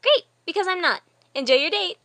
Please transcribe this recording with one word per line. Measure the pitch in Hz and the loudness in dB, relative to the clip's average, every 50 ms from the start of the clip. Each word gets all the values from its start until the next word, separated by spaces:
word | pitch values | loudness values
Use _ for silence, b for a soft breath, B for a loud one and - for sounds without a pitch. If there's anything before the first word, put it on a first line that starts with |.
Great, | - 508 587 539 - _ _ _ _ | 2 2 2 2 2 _ _ _ _
because | - 339 403 392 | -8 -4 -4 -2
I'm | 359 370 370 | -2 -2 -2
not. | 349 311 - - _ _ _ _ _ _ _ | 0 -2 -2 -2 _ _ _ _ _ _ _
Enjoy | 262 277 240 262 | -8 0 2 2
your | 262 285 320 | 2 2 0
date. | 403 415 392 359 - _ | -2 -2 -4 -4 -8 _